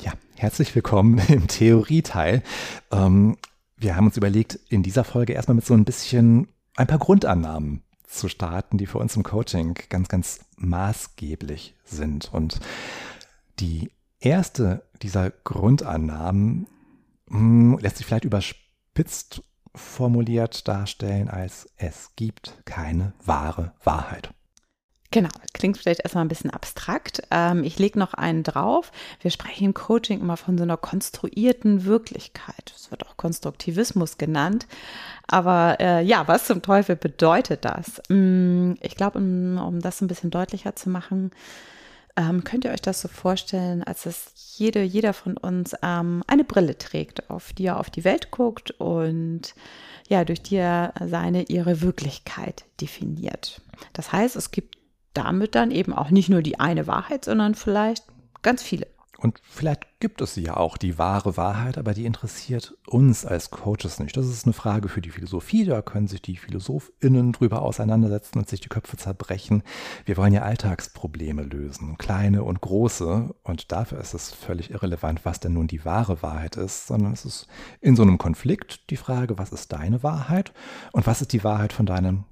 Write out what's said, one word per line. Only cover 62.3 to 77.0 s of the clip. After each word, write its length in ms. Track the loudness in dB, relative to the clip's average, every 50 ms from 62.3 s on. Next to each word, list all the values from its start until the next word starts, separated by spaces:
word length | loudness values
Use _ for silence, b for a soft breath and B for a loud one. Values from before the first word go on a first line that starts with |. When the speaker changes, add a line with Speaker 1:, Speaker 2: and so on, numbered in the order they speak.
| -12 -12 -8 -6 -6 -6 -6 -10 -16 -20 _
Speaker 1:
uns 400 | 0 4 6 6 6 6 4 0
als 240 | -4 -4 -4 -6 -8
Coaches 480 | -12 -6 -4 -4 -2 -2 -4 -6 -6 -8
nicht. 180 | -8 -6 -4
Das 100 | -4 -4 -4
ist 160 | -4 -2 0
eine 60 | 0 0
Frage 360 | 0 0 -2 -2 0 -2 -4
für 120 | -6 -6
die 100 | -8 -8
Philosophie, 540 | -10 -12 -10 -6 -6 -8 -4 0 0 2 2
da 180 | 2 0 -2 -2
können 240 | -4 -2 -2 -2
sich 160 | -2 -2 -6 -10
die 140 | -10 -12
PhilosophInnen 960 | -10 -10 -10 -10 -8 -6 -6 -6 -6 -8 -10 _ _ 4 6 6 6 6 2 2
drüber 300 | 2 2 2 2 0 -2
auseinandersetzen 760 | -2 -2 -2 0 2 4 4 4 4 0 -2 -6 -4 -4 -4
und 100 | -4 -4
sich 120 | -6 -10
die 80 | -10 -8
Köpfe 280 | -8 -8 -8 -8 -12
zerbrechen. 680 | -10 -8 -8 -8 -8 -8 -8 -8 -8 -2 0 0 0 B B B B B B B B B
Wir 120 | -4 0 2
wollen 160 | 4 6 4
ja 80 | 4 2
Alltagsprobleme 1000 | 0 -2 -2 -2 -2 -4 -4 -6 -12 -12 -10 -10 -10 -8 -8 -6 -6 -4 -6 -6
lösen, 560 | -6 -8 -8 -8 -10 -10 -10 -10 -10 -10 -8
kleine 460 | -4 -4 -2 0 2 4 4 2 2
und 160 | 0 -4 -4
große. 720 | -4 -2 2 2 2 2 0 -2 -4 -2 -2 -2 -2 -4 -8 _ _
Und 300 | -8 -8 -8 -8 -6 -6
dafür 260 | -6 -6 -6 -8 -10
ist 160 | -10 -10 -12
es 180 | -12 -12 -14 -16
völlig 380 | -14 -10 -8 -8 -8 -8 -10
irrelevant, 540 | -8 -6 -4 -4 -4 -4 -4 -4 -4 -4 -4
was 160 | -6 -6 -4
denn 140 | -4 -2 0
nun 120 | 0 0
die 180 | -2 -4 -6 -4
wahre 380 | -2 -2 0 0 -2 -2 -4 -4
Wahrheit 340 | -6 -6 -6 -8 -8 -8
ist, 300 | -8 -8 -8 -8 -10 -8
sondern 260 | -4 -2 0